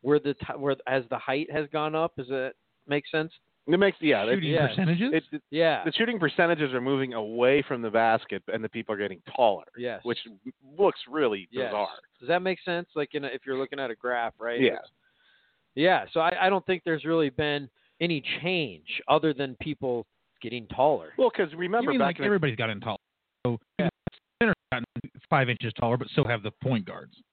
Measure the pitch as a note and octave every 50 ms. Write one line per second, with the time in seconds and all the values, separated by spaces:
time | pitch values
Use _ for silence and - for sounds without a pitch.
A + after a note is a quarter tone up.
0 | _ B2+ D3 D3+ - C#3+ C#3 _ - - C3+ - C#3 C#3+ C3+ C3+ - - C3 C3+
1 | B2 A2+ - A2+ - - C3 C#3+ D#3 D#3 C#3 D3+ D#3 C#3 D3 D#3 D3+ D#3 D#3 D#3
2 | D#3+ E3+ _ - C3+ B2 C3 C3+ B2+ C3 - _ _ _ _ _ _ - C#3+ D3
3 | C#3 - - D#3+ D#3 E3+ - - _ _ _ _ _ - D#3 F3+ G3+ G3 F#3 -
4 | - D3+ C3+ G#2 G2+ A2 B2 D#3+ E3 D3+ D3 E3 D3+ B2+ G#2+ - F#3+ D#3+ E3+ F3
5 | G#3+ C4 D4+ D#3+ D#3 _ - D3+ _ _ C#3+ D3+ E3 E3 D3+ A2+ F2+ D#3+ D3 -
6 | - G#3+ A#3+ G#3+ F3 D3 - - F3+ E3+ E3+ D#3 D3+ C3+ B2+ B2+ A#2+ C3 C#3 C3+
7 | C3+ B2+ B2 A#2 A2 G#2+ A2 A#2+ A#2+ B2+ C#3 C#3+ C#3 - C3+ B2 A#2 A2+ G2+ A2+
8 | A2+ A2+ A2 A2+ - - - G2 _ - F#2 A2+ A2 G#2+ _ A#2 A2 - A2 G2
9 | G2+ G2+ F#2+ E2 _ - - - B2+ A2+ G2 F2 - - _ A#2 A#2+ B2 A#2 F#2+
10 | - A#2+ A#2 - - A#2 A2 F#2+ _ B2 - _ C3+ C3 C#3+ E3 G3+ F#3 D3 -
11 | - B2+ B2 D#3 D3 A#2+ G#2+ G2 F#2 E2+ A2+ B2+ C3 A#2 G2+ G#2 G#2 F2+ D2 -
12 | _ _ _ _ B2 B2 E3 F3+ F#3 F#3 F#3 E3+ - F#3+ F3 E3+ F3 _ _ D#3
13 | D3 C3+ - D3 C#3 C3+ B2 C3 _ C3+ C3+ C3 C3+ B2+ - C#3 C3+ B2 A2+ _
14 | - B2 B2 A#2+ A#2 A2+ - _ A2 A#2 A#2+ A#2+ C3+ A#2 - - - - _ _
15 | _ _ _ _ _ _ _ _ _ _ _ _ _ _ _ C3 D3+ F3+ F#3 C#3+
16 | G2+ F2+ - E3+ D#3+ E3+ F3+ F3 F3+ F#3 G3+ F#3+ F3 - F#3 E3+ _ F3 D#3+ D3+
17 | C3+ D#3 E3 E3 D#3 C#3 B2+ - D3+ D3 D3 D3 C#3+ B2 _ _ _ _ _ _
18 | D#3+ E3+ E3+ D3 - - - - C#3 F3 F#3 F3+ D#3 B2 F#2 D#2 _ - - -
19 | - - C#3 D#3 D3 D#3+ D3 B2 C#3+ C3+ B2+ _ - D#3 D3 - C#3 C3 B2 A#2+
20 | G#2+ _ _ _ _ _ _ _ - A#2 A2+ B2 A2+ G#2 - - B2+ D3 D3 A2
21 | D#2+ - - - C4 A#3+ - - G3 D#3 C#3+ D#3+ F3+ F3 G3 A#3 A#3+ C#4 D4 B3+
22 | - - F3 - C#3 - G#3 G3 D#3 C#3+ A#2 A2 A#2 A2 A2 G2+ - A2+ G#2 -
23 | _ _ _ _ _ _ _ _ _ B2 A#2+ G#2+ _ _ _ - - - - _
24 | _ - - - _ _ _ _ A#3+ A3+ F#3+ _ _ _ - B2 A#2+ _ _ B2
25 | - - _ - _ _ - C#3+ C3+ A#2+ B2 - - A#2 G#2 - - A#2 A#2+ B2
26 | B2 G#2 - - C#3+ A2+ A#2+ A2+ G2 G#2+ - _ - C3 C3 A2+ F#2+ F2+ F#2+ F2+
27 | D#2 - _ - _ _